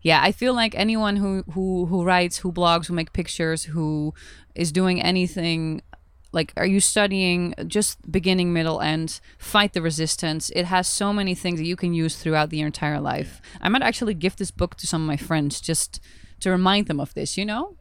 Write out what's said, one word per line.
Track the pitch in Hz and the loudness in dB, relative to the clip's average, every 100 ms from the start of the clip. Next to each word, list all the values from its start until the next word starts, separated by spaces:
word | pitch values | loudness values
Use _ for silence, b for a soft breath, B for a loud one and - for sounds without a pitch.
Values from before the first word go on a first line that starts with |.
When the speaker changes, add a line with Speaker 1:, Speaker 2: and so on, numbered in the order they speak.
Speaker 1:
Yeah, | 165 156 | 4 4
I | 175 | 4
feel | 214 247 | 2 0
like | 247 226 - | 2 0 0
anyone | 208 220 214 202 | 0 2 0 0
who, | 196 190 - | 0 -2 -4
who, | 165 190 185 175 | -4 -2 0 0
who | 185 | 0
writes, | 175 180 175 - | 2 4 2 -2
who | 190 | -4
blogs, | 170 175 170 160 | 2 4 4 2
who | |
make | 175 160 | -4 -2
pictures, | - 175 - 160 160 | -4 -6 -2 -2 -2
who | - 156 156 151 151 B B B B | -4 -2 -2 0 -2 B B B B
is | - 170 | -4 0
doing | 151 185 180 | 2 2 2
anything, | - 185 180 - 170 165 160 156 - - _ _ - | 2 2 0 0 -2 0 -2 -4 -10 -20 _ _ -6
like, | 165 151 - | -2 -2 0
are | 185 | 2
you | 196 | 4
studying, | - - 202 196 185 175 175 - 165 | 4 4 2 4 2 2 0 -4 -2
just | 208 208 - - | 0 0 -4 -2
beginning, | 170 180 185 175 | 0 2 2 4
middle, | 170 160 160 | 2 0 0
end, | 156 156 160 - b b | 0 0 -2 -8 b b
fight | - 214 202 | 0 2 2
the | - | 2
resistance. | 165 151 160 - 165 156 - - | -2 0 -2 -2 -2 -2 -2 -2
It | 175 | 2
has | 185 185 | 2 0
so | - 202 | 0 0
many | 208 196 | 2 0
things | 180 180 170 | 0 -2 -2
that | 165 | -2
you | 175 | 0
can | 175 170 | 0 2
use | 160 - | 0 0
throughout | 160 156 151 | 0 2 2
the | 156 | 0
entire | 151 - 147 147 | -4 -2 -2 -2
life. | 143 127 147 - B | -2 -4 -6 -12 B
Speaker 2:
Yeah. | B - | B 0
Speaker 1:
I | |
might | 240 | 2
actually | 269 226 226 | 2 0 -4
give | 180 175 - | 0 -2 -2
this | 190 | -8
book | - 180 - | -2 -4 -4
to | - | -4
some | 165 | -2
of | 156 | 0
my | 147 | -2
friends | - 160 143 - | 0 0 0 -4
just | - 160 - - b b b b | -2 -2 -2 -8 b b b b
to | 190 | 0
remind | 180 185 202 202 | 4 4 4 2
them | 143 | -2
of | 131 - | -4 -6
this, | 139 - | -4 -4
you | 208 | -4
know? | 214 359 381 | -4 -6 -10